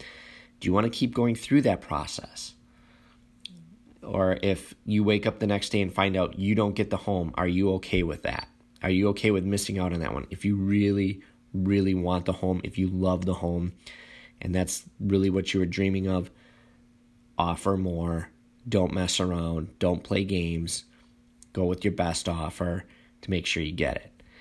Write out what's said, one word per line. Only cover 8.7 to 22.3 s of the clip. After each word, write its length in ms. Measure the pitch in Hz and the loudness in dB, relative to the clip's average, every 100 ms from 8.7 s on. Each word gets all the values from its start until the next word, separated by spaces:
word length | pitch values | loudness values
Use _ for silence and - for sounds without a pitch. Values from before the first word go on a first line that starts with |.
| - | -6
Are 80 | 95 | 0
you 180 | 92 101 | 4 2
okay 220 | 101 107 | 2 2
with 140 | 95 | 2
missing 340 | 95 101 - 98 | 2 -2 -2 -2
out 140 | 90 | 0
on 80 | 87 | -2
that 140 | 62 | -2
one? 120 | 67 - | -4 -8
If 140 | 92 | -2
you 120 | 101 101 | 0 2
really, 640 | 98 101 101 101 95 98 - _ _ | 2 4 4 2 0 -4 -12 _ _
really 420 | 95 95 98 98 | -2 2 4 4
want 300 | 92 87 90 | 2 2 0
the 80 | 90 | 0
home, 300 | 92 92 90 | 0 0 0
if 140 | - - | -2 -2
you 100 | 92 | 0
love 380 | 92 92 90 92 | 2 2 2 0
the 80 | |
home, 380 | 87 85 87 87 - - - - - - - | -2 -2 -2 -2 -6 -18 -20 -20 -20 -20 -10
and 140 | - | -2
that's 300 | 92 90 - - - | 0 -2 -4 -10 -6
really 300 | 101 98 98 | 2 2 4
what 220 | 92 - | 2 0
you 60 | 98 | 0
were 80 | 87 | 0
dreaming 400 | 95 98 95 95 | 0 0 0 0
of, 240 | 92 90 - - - - _ _ _ _ _ _ - | -2 -2 -12 -20 -20 -20 _ _ _ _ _ _ -2
offer 400 | 85 85 98 95 | -2 0 0 0
more. 540 | 92 85 85 82 - _ _ _ 120 | -2 -2 -2 -4 -6 _ _ _ -2
Don't 240 | 101 90 | 0 2
mess 240 | 92 90 - | 0 -2 0
around. 580 | 90 87 82 82 78 - | 0 -2 -2 -4 -6 -2
Don't 240 | 90 87 | 0 0
play 180 | - 98 | -2 -2
games. 640 | 98 92 85 82 85 - - _ - _ _ _ - | 0 -2 -2 -2 -4 -8 -12 _ -20 _ _ _ -10
Go 120 | 95 | -2
with 200 | 90 92 | 0 0
your 80 | 101 | -2
best 360 | 87 85 - | 0 -2 -2
offer 560 | 90 | -4